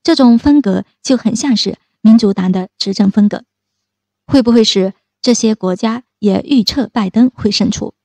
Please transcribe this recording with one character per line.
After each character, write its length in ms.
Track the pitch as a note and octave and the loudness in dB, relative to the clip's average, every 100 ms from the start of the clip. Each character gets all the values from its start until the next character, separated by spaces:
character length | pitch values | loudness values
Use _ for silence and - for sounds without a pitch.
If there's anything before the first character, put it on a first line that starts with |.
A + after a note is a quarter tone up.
这 140 | - D#4+ | 0 2
种 240 | B3 A#3 | 4 4
风 220 | D4 D4 | 4 2
格 240 | G#3 F#3+ - _ | 0 -4 -8 _
就 140 | - B3+ | -4 -2
很 180 | A3+ A3+ | -2 -4
像 200 | C#4+ G#3 | -2 -2
是 220 | G3 - _ _ | -4 -8 _ _
民 160 | G#3+ A3+ | 4 4
主 160 | G#3 | 4
党 180 | G3 F#3 | -2 -2
的 180 | F#3 F#3 _ | -4 -6 _
执 160 | - | -8
政 180 | G3 G3 | -2 0
风 180 | G#3 G#3 | 2 0
格。 140 | - _ _ _ _ _ _ _ _ - | -2 _ _ _ _ _ _ _ _ -2
会 160 | C#4+ | 0
不 100 | A#3 | 2
会 120 | A#3 | 2
是 300 | A3 G3 F#3+ - _ _ | 2 0 -4 -6 _ _
这 120 | - | -2
些 200 | A#3 A3 | 0 -2
国 220 | G#3+ F#3 F3+ | -2 -4 -4
家 280 | A3 A#3 _ _ | -6 -6 _ _
也 220 | G#3 F#3+ - | -2 -2 0
预 180 | C4+ | -2
测 240 | G3 C#4+ G#3 | 0 -4 -4
拜 220 | A#3+ F#3+ | -4 -2
登 200 | A3 B3+ | 0 0
会 220 | - G#3 | 0 -4
胜 180 | - A3 | -2 -4
出？ 240 | - - _ | -4 -10 _